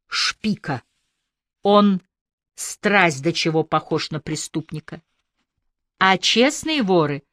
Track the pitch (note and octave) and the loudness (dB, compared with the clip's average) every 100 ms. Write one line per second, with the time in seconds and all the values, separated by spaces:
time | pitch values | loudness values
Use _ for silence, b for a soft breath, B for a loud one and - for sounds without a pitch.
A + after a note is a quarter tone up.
0 | _ - - - G#3+ G3 - B2+ - _ | _ -4 -4 -4 -4 -4 -6 -8 -10 _
1 | _ _ _ _ _ _ G3+ G#3 G3+ F#3 | _ _ _ _ _ _ 2 6 6 2
2 | - _ _ _ _ - - - G#3 G3+ | -4 _ _ _ _ -16 -14 -6 0 2
3 | E3+ C3+ D3+ E3 E3 D#3+ D#3 D#3 - D#3+ | 2 0 -2 -2 -2 -2 0 -4 -2 -4
4 | - D3+ - D3+ - E3 D3+ D3+ - D#3+ | -4 -8 -8 -10 -8 -10 -10 -14 -16 -18
5 | _ _ _ _ _ _ _ _ _ _ | _ _ _ _ _ _ _ _ _ _
6 | F#3+ F#3 - A3 C4 D4 D#4 D4+ G3 F3+ | 2 2 2 2 2 0 -4 -2 0 2
7 | D3 C#3+ - | 0 -4 -12